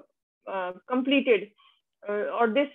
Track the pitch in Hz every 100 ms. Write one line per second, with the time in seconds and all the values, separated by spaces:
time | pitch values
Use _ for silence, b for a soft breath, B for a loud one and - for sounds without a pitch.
0 | - _ _ _ - 196 180 185 - 254
1 | 262 277 254 208 202 _ b b _ _
2 | 202 208 165 190 233 220 285